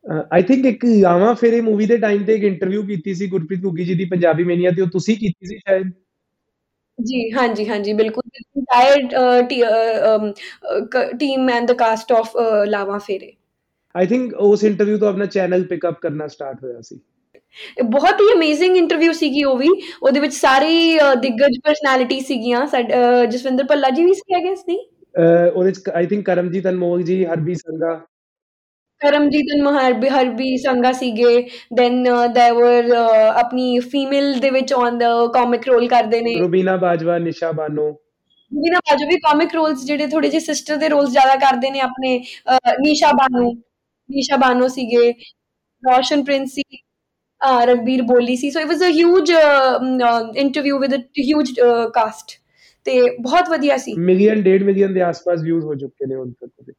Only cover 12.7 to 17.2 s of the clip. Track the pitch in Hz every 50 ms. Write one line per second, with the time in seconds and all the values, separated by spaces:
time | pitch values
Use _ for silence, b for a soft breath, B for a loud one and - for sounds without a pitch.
12.7 | 208 202 202 196 202 208 202 - 196 170 - - _ _ _ _ _ _ _ _
13.7 | _ _ _ _ _ 175 185 180 233 254 254 240 - - 202 202 208 202 208 214
14.7 | 208 175 208 202 214 202 214 208 190 185 202 190 - 196 185 175 180 185 185 180
15.7 | 180 165 - 170 160 - - 165 147 151 151 151 - _ 147 135 131 123 131 127
16.7 | 120 117 113 - - 123 _ _ _ _